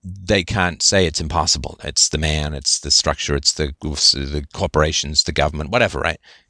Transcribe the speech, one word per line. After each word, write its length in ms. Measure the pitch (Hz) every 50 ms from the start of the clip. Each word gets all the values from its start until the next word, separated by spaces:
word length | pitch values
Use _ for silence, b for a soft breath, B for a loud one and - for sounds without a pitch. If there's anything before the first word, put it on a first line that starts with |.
| -
they 400 | 92 95 98 95 90 107 101 90
can't 380 | - - 104 90 90 80 - -
say 240 | - - 98 92
it's 140 | 80 78 -
impossible. 600 | 85 78 82 80 76 - - 76 71 - - - -
It's 260 | - 73 - - -
the 100 | - 76
man, 360 | 78 78 78 76 73 76 76
it's 240 | 69 65 - - -
the 100 | - 78
structure, 440 | - - - 80 76 - - - 73
it's 180 | 69 - - -
the, 220 | - 78 71 67 -
the 680 | - 76 73 71 - - - 65 69 67 71 73 73 - -
corporations, 720 | - 95 78 - 78 76 78 78 - - 71 76 - -
the 80 | - 78
government, 380 | - 71 76 76 76 76 76
whatever, 280 | 104 127 120 95 78 69
right? 220 | - 82 80 - b b b b b